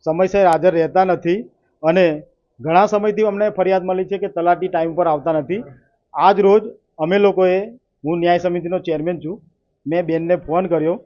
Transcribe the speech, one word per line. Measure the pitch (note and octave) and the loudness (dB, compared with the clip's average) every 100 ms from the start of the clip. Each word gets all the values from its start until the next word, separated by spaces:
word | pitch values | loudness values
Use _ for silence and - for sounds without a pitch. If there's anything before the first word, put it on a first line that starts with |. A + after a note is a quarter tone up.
| - | -4
સમયસર | E3 F#3+ G3+ F#3+ | 0 0 2 2
હાજર | D#3+ F3 | 4 2
રહેતા | E3 D#3+ F#3 F#3+ | 2 0 2 2
નથી | F3 E3+ F#3+ - _ _ _ | 0 -2 -4 -6 _ _ _
અને | D#3 F3 F3 D3+ - _ _ _ | 0 2 2 0 -10 _ _ _
ઘણા | C3+ E3+ G#3 | 0 2 4
સમયથી | G#3 G#3+ G#3 | 0 -2 0
અમને | G#3+ G3 G#3 | -2 0 -4
ફરિયાદ | G3+ F#3 F#3+ | 0 0 0
મળી | F#3 F#3 F#3 | -2 -4 -4
છે | G3 | -6
કે | G3 | -6
તલાટી | F3 E3+ F3 E3+ | -2 0 0 -2
ટાઈમ | F3 E3 D#3+ | -4 -4 -2
પર | E3+ | -2
આવતા | D3+ D#3+ | -2 -2
નથી. | D#3 C3+ - C#3+ - _ _ _ | -4 -4 -8 -8 -20 _ _ _
આજ | - F3 G3 | 0 2 4
રોજ | G3 G#3+ G#3+ - _ - | 4 4 2 -16 _ -6
અમે | D#3 G3 | 0 4
લોકોએ, | G3+ F3+ F#3 F#3 A3+ A#3+ _ _ C#3+ | 2 4 2 2 -2 -14 _ _ -6
હું | E3+ | -2
ન્યાય | E3+ F3 | 0 0
સમિતિનો | F3+ F3 E3+ F#3 | 0 -4 -4 -6
ચેરમેન | F3+ D#3 D#3+ E3 | -4 -4 -4 -6
છું, | D3+ G#3+ _ _ _ _ C#3 | -10 -14 _ _ _ _ -4
મેં | E3+ E3 | -4 -2
બેનને | E3 E3 F3 | -4 -2 -4
ફોન | F3 E3 F#3 | -2 -4 0
કર્યો. | D#3+ D#3 G#3+ | 0 0 -4